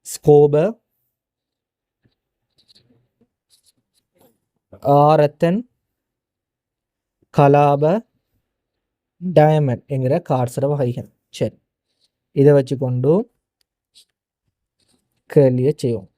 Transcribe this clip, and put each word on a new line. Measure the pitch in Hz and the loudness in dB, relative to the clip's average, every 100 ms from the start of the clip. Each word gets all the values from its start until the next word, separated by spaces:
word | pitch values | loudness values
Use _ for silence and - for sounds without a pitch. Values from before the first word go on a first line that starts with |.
ஸ்கோபர், | - - 151 147 147 147 185 233 _ _ _ _ _ _ _ _ _ _ _ _ _ _ _ _ _ _ _ _ _ _ _ _ _ _ _ _ _ _ _ _ _ _ _ _ _ _ _ - | -18 -4 2 4 4 0 -2 -6 _ _ _ _ _ _ _ _ _ _ _ _ _ _ _ _ _ _ _ _ _ _ _ _ _ _ _ _ _ _ _ _ _ _ _ _ _ _ _ -10
ஆரத்தன், | 131 143 147 156 147 _ 170 196 - _ _ _ _ _ _ _ _ _ _ _ _ _ _ _ _ | 0 2 4 2 0 _ -4 -4 -8 _ _ _ _ _ _ _ _ _ _ _ _ _ _ _ _
கலாப, | - 143 143 147 143 151 208 - _ _ _ _ _ _ _ _ _ _ _ | 0 2 4 2 0 -2 -2 -8 _ _ _ _ _ _ _ _ _ _ _
டைமண்ட் | 180 156 151 156 143 117 _ | -2 2 4 2 -2 -6 _
என்கிற | 139 127 165 - | -6 -2 -4 -4
கார்ட்ஸோட | 131 123 - 139 | -4 -4 -6 -4
வகைகள். | 143 123 127 - _ _ | -4 -4 -6 -14 _ _
சரி, | - 110 _ _ _ _ _ _ _ _ - | -8 -8 _ _ _ _ _ _ _ _ 0
இதை | 143 | 2
வச்சுக்கொண்டு | 143 131 139 131 123 131 180 240 _ _ _ _ _ _ _ _ _ _ _ _ _ _ _ _ _ _ _ _ | 2 0 -8 -6 -4 0 -2 -4 _ _ _ _ _ _ _ _ _ _ _ _ _ _ _ _ _ _ _ _
கேள்வியை | 151 135 127 127 151 | 0 2 0 -4 -4
செய்வோம். | 131 110 95 | -6 -6 -12